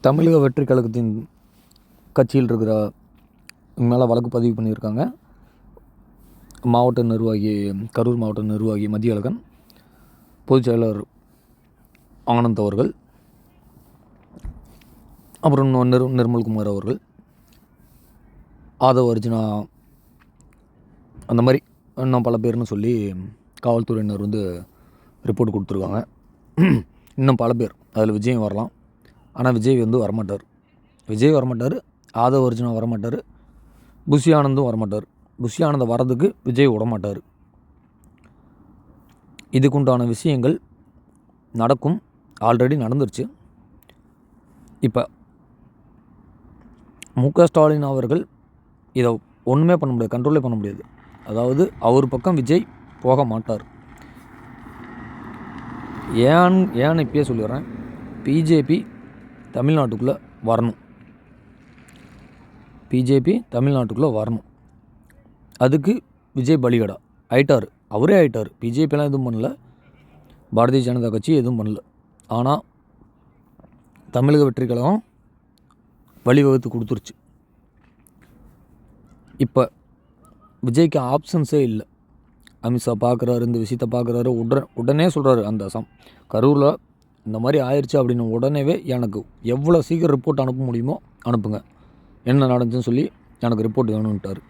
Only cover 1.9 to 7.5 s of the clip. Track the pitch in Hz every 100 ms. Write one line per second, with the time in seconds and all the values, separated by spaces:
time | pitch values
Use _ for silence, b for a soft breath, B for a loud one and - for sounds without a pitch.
1.9 | _ _ - 127 135 120 117 110 107 104
2.9 | - _ _ _ _ - _ _ - 120
3.9 | 123 123 117 120 120 117 110 113 107 110
4.9 | 110 202 - b b b b b - _
5.9 | _ _ _ - - - - 123 120 123
6.9 | 120 117 110 113 107 107